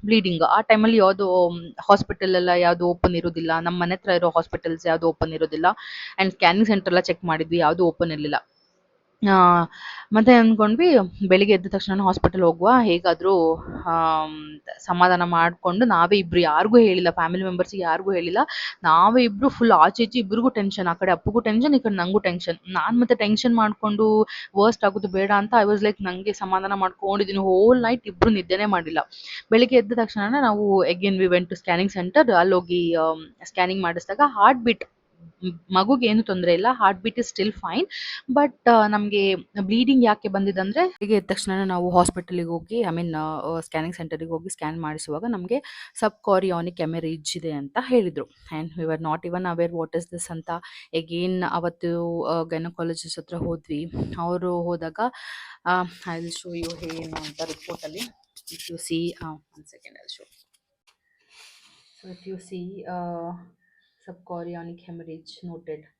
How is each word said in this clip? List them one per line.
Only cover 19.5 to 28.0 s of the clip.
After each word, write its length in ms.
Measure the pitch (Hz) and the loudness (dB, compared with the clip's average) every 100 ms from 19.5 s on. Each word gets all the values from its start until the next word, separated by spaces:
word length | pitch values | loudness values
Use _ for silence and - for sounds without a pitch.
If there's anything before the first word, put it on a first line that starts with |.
| - 233 | 2 4
ಆಚೆ 300 | 185 165 - | 6 6 4
ಈಚೆ 160 | 226 247 | -2 0
ಇಬ್ರಿಗೂ 300 | 196 214 247 | -2 0 0
ಟೆನ್ಷನ್, 400 | 240 196 190 180 | 0 -4 -2 -4
ಆ 60 | |
ಕಡೆ 180 | 170 190 | -2 0
ಅಪ್ಪಗೂ 280 | 170 - 214 | 0 0 -2
ಟೆನ್ಷನ್, 340 | 226 214 277 | 0 0 2
ಈ 40 | 277 | 2
ಕಡೆ 160 | 226 | 0
ನಂಗೂ 240 | 196 175 202 | -2 0 0
ಟೆನ್ಷನ್. 400 | 202 175 175 165 180 | -2 -4 -8 -10 -6
ನಾನ್ 320 | 185 160 240 | -4 0 0
ಮತ್ತೆ 140 | 240 | 2
ಟೆನ್ಷನ್ 400 | 240 208 214 247 | 2 2 0 2
ಮಾಡ್ಕೊಂಡು 520 | 233 214 214 214 208 220 214 214 - - 196 | 2 0 -2 -6 0 2 4 2 -2 -8 2
ವರ್ಸ್ಟ್ 280 | 208 233 | 2 4
ಆಗೋದು 240 | 202 196 190 | -2 -2 -4
ಬೇಡ 220 | 190 196 | -2 0
ಅಂತ 220 | 202 208 | 0 2
I 100 | 240 | 2
was 180 | 202 208 | 2 2
like, 160 | 208 208 | 0 -2
ನಂಗೆ 320 | 190 180 196 | -6 -6 -6
ಸಮಾಧಾನ 400 | 202 196 185 190 | -6 -2 -2 -2
ಮಾಡ್ಕೊಂಡಿದ್ದೀನಿ, 640 | 196 185 - 196 202 202 196 | -2 -4 -4 -4 -2 -2 -2
ಹೋಲ್ 440 | 196 185 214 254 | 2 4 6 6
ನೈಟ್ 240 | 226 240 | 2 -2